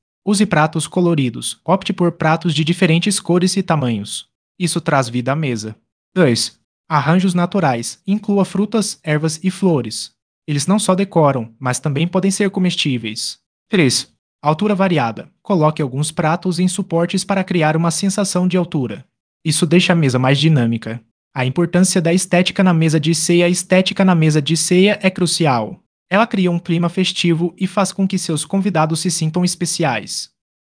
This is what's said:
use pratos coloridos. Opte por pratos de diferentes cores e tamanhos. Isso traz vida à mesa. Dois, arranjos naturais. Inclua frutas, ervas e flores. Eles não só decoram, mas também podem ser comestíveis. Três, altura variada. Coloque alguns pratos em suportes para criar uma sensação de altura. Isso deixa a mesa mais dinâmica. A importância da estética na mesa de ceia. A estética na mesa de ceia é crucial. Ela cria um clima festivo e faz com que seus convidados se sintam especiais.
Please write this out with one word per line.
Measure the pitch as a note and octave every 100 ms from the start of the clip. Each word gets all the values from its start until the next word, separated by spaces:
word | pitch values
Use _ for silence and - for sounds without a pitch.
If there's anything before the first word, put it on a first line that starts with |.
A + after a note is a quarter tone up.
| _ _ F#3+
use | G#3 G#3
pratos | D3+ D#3 D#3+ -
coloridos. | F3+ F3 D#3+ B2 A#2+ - -
Opte | - F#3+ -
por | F#3 F3
pratos | E3+ D#3 D#3+ F3
de | D3 D#3
diferentes | F3 E3+ E3 G#3 F#3+
cores | - F3 F#3 G3
e |
tamanhos. | F#3 D#3 B2 G#2+ G2+ - - _ _ -
Isso | F3 E3+
traz | - C#3+ A#2+
vida | B2 B2
à | D3
mesa. | D3 A2+ A2 A2 _ _ _
Dois, | F#3 D3 A2+ - _ _ _ -
arranjos | D3+ C3 F3+ F#3+
naturais. | F3 F3 G3+ D3+ A#2+ A#2+ - -
Inclua | G#3 G#3 G3+
frutas, | F3+ F#3 G#3 A3 G#3 -
ervas | D#3 D3+ D#3 D#3
e | F#3
flores. | - F#3 D3+ A2+ - - _ _ _ -
Eles | C#3+ D#3+
não | G3+
só | G3
decoram, | F#3 G3 E3+ C#3+ A#2 A2+ -
mas | C3 B2+
também | D3+ C#3 F3
podem | F#3 G3
ser | F#3+ G3+
comestíveis. | G3 F3+ - D3 B2 A2 A2 - - _ _ -
Três, | G3 C3+ - - _ _ _
altura | D3 D#3 G#3 F#3+
variada. | F#3+ D#3 A#2 G#2+ - _
Coloque | - F#3 D3+ D3+
alguns | C#3 C3 D3+
pratos | - D#3 D#3 F#3 E3+
em | F#3
suportes | - G3 E3 F3 F#3+
para | - G3
criar | F#3+ F3+ D3+ D#3+
uma | E3
sensação | D#3+ G3 G3+ G3 F3+ F3+
de | F3+
altura. | F3 D3+ A#2+ G#2 - _ _ _ D#3+
Isso | D3 D#3
deixa | F3 F3+
a | E3+
mesa | C#3+ B2+
mais | C3 C#3
dinâmica. | D#3+ D3 A#2 A2+ A2 A2+ _ _ _
A | C3+ B2+
importância | D3+ E3+ F3 F#3 F#3+
da | E3
estética | F3+ - F3+ F3+ -
na | F#3
mesa | E3 D#3+ D#3
de | D#3+ D#3+
ceia. | - F3 F3
A |
estética | F3 - F#3 F#3 -
na | F#3+
mesa | E3+ D#3 D3+
de | D3 D#3+
ceia | - F3+ G3+ G#3
é | F#3+
crucial. | F#3 F3 - D#3 A#2+ G#2 - _ _ -
Ela | G3 A3+
cria | G3 F3
um | E3+
clima | - E3 E3+
festivo | F3+ F#3 - F3 E3 F3 -
e | F#3
faz | - F#3+
com | - F#3+
que | F#3
seus | - D3+
convidados | - G3 G3 E3+ D#3 D#3+
se | F3+
sintam | - D#3 F3+ F3+
especiais. | - F3+ - D3+ A2 G2+ - - _ _ _